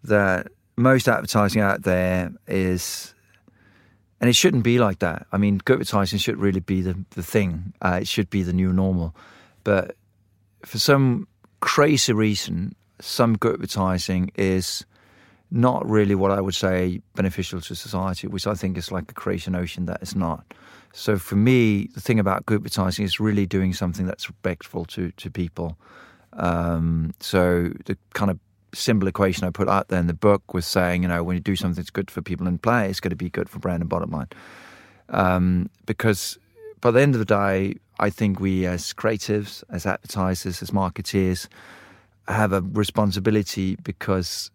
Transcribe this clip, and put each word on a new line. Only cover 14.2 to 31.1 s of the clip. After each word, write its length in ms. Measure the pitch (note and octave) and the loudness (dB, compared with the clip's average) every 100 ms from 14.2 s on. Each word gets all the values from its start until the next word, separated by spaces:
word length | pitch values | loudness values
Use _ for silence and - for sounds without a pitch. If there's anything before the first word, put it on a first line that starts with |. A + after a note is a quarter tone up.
| F2+ - | -2 0
is 500 | F#2+ F#2 F2+ - - _ _ _ _ _ _ | 0 0 -2 -8 -12 _ _ _ _ _ _
not 360 | A#2+ B2 B2+ - | 2 2 2 2
really 260 | G#2+ G2+ G2 | 2 4 2
what 160 | G2 | 2
I 80 | G2 | 0
would 160 | F#2+ F2+ | -2 -2
say 460 | F#2+ F#2 F2+ F2+ - - | 0 0 0 -4 -10 -2
beneficial 440 | F#2+ F2+ F2+ F#2 | -2 -2 -6 -8
to 140 | - F2 | -10 -12
society, 520 | - F#2 F#2+ F2+ F#2+ | -8 -4 -4 -6 -8
which 200 | G2+ G2+ | -6 -4
I 60 | |
think 240 | G#2 F#2+ F2+ | -4 -4 -6
is 140 | E2+ | -6
like 200 | F#2 - | -8 -8
a 20 | |
crazy 380 | - - G2 - | -8 -6 -6 -4
notion 340 | F2+ F2 - F2 | -4 -4 -6 -6
that 160 | - | -6
it's 140 | F#2 F#2+ | -6 -4
not. 300 | E2+ E2 - - - - _ | -4 -6 -10 -20 -20 -20 _
So 240 | - - G2+ | -10 -2 -2
for 180 | - G2+ | 0 2
me, 540 | A2+ B2+ A2+ G2+ - | 4 6 4 2 -2
the 80 | - | -8
thing 180 | - A2+ | 0 2
about 260 | G2 F#2+ - | 2 0 0
good 140 | G#2+ | -2
advertising 460 | - - F#2 F2+ G2+ | -2 -2 -2 0 -2
is 140 | - | 0
really 260 | G#2+ G#2 F#2+ | 0 0 0
doing 280 | G2 F#2+ | 0 0
something 320 | F2 F#2 E2+ F#2 | 0 -4 -2 -4
that's 240 | - - | -6 -10
respectful 560 | - F#2+ E2+ - F#2 E2+ | -8 -6 -6 -8 -10 -10
to, 260 | - F2+ | -6 -8
to 180 | - - | -8 -10
people. 480 | - F2 - E2+ D#2+ _ - - _ _ | -6 -6 -4 -8 -8 _ -20 -20 _ _
Um, 800 | - F2 E2+ E2+ E2 E2 E2 D#2+ - | -4 -2 0 0 0 0 0 -2 -6
so 520 | - G2 F2+ F2 F2 - - | 0 2 4 2 0 -6 -8
the 120 | G2+ _ | -10 _
kind 180 | - G2+ | -4 -2
of 80 | F2+ _ _ _ | -2 _ _ _
simple 360 | - - A2 F#2+ | -6 0 2 2
equation 360 | F#2 G2 F2+ F2+ | 2 2 2 -4
I 40 | |
put 180 | F2 G2 | 0 2
out 220 | G2 - | 2 2
there 100 | F#2 | 0
in 80 | E2+ | 0
the 60 | |
book 400 | E2+ G#2+ G2+ - | 2 4 4 2
was 120 | F#2 E2+ | -6 -2
saying, 360 | G2 F2+ F2+ | 0 2 0
you 80 | |
know, 140 | F2+ | 0